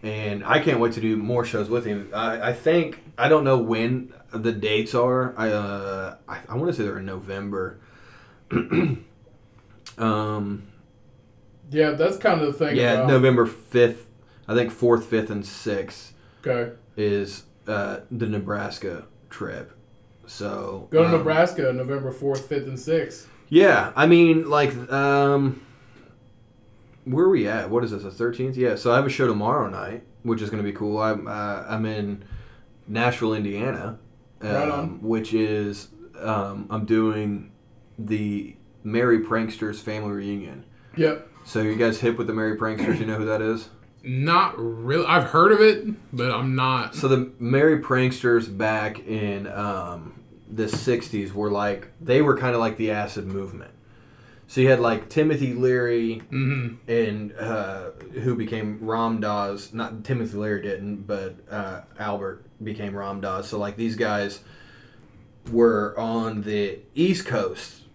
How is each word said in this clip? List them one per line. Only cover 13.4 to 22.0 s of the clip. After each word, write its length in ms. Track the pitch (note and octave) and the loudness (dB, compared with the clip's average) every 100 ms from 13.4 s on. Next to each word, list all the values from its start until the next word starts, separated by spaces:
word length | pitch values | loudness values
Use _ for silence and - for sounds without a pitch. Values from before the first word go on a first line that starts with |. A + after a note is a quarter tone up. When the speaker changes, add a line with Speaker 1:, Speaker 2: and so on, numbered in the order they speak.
| A#2 | 4
Speaker 1:
fifth. 600 | - - B2 A#2+ A2+ - - - - - | 0 -2 4 4 2 -14 -20 -20 -20 -2
I 80 | A2+ | 0
think 160 | A#2 | 0
fourth, 340 | - A#2+ A#2 A2+ | 0 4 4 2
fifth, 240 | A2+ G#2+ | -2 -2
and 160 | G2+ G2 | -6 -8
sixth 680 | - - G2 F#2+ - - - - _ - | -10 -6 -6 -6 -12 -20 -20 -20 _ -4
Speaker 2:
Okay. 280 | B2 A#2 - _ - | -2 -4 -8 _ -2
Speaker 1:
is, 460 | G#2 G2+ G2 - - _ - | 0 0 -4 -10 -18 _ -6
uh, 320 | G#2 G2+ G2+ - | -4 -4 -8 -10
the 160 | A#2+ A2 | -6 -2
Nebraska 800 | G#2+ F#2+ G#2 G2+ - G2 E2+ - - - | -2 -4 -6 -6 -8 -10 -10 -14 -20 -20
trip. 420 | - G#2 - - - - - _ _ - | -12 -10 -10 -14 -20 -20 -20 _ _ -20
So, 640 | - G2+ G2+ - G2 - | -10 -8 -6 -8 -10 0
Speaker 2:
Go 120 | D#3 | 4
to 20 | E3 | 6
Speaker 1:
um, 20 | E3 | 4
Speaker 2:
Nebraska 540 | D3 D#3+ F3 - C3+ | 4 4 4 2 -2
November 400 | B2+ B2+ C#3 | -2 -4 -4